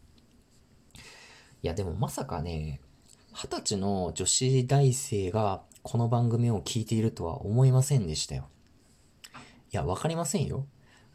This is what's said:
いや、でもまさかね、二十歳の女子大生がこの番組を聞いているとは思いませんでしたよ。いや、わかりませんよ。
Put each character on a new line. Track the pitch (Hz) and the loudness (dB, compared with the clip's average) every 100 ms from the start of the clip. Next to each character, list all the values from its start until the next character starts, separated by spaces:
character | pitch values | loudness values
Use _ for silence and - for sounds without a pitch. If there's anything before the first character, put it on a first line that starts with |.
| - - _ _ _ _ _ _ _ - - - - - - - | -20 -20 _ _ _ _ _ _ _ -20 -20 -20 -20 -20 -20 -8
い | 85 | -6
や、 | |
で | 85 | -4
も | 92 | -4
ま | 82 135 | -2 -4
さ | - | -4
か | 139 87 | -6 -6
ね、 | 87 80 78 67 - _ - - - | -4 -6 -6 -10 -14 _ -20 -20 -20
二 | - - | -14 -8
十 | 330 | -6
歳 | - 101 | -2 -2
の | 98 98 87 | 0 0 -2
女 | 78 | -2
子 | 90 - 131 131 123 | 0 2 4 2 4
大 | 139 139 | 6 6
生 | 120 - 104 92 | 2 -2 -2 0
が | 104 104 95 - - | 0 0 -2 -8 -18
こ | - 120 | -4 0
の | 117 | 2
番 | 120 117 | 2 2
組 | 117 120 | 2 2
を | 107 | 0
聞 | - 113 | -2 -4
い | |
て | 107 | 0
い | 113 | 2
る | 110 | 2
と | - | 0
は | 85 82 | -6 -4
思 | 101 117 | 0 4
い | 131 | 6
ま | 131 | 6
せ | 131 135 | 4 2
ん | 87 | 0
で | |
し | 76 - | -4 -6
た | |
よ。 | 65 69 _ _ _ _ _ _ _ - - - - - | -6 -8 _ _ _ _ _ _ _ -20 -20 -20 -20 -8
い | |
や、 | 104 | -4
わ | - | -2
か | 95 160 | -2 -2
り | 165 | -2
ま | |
せ | 170 196 | -2 0
ん | 123 | 0
よ。 | - 139 - - - - | -4 -6 -12 -20 -20 -20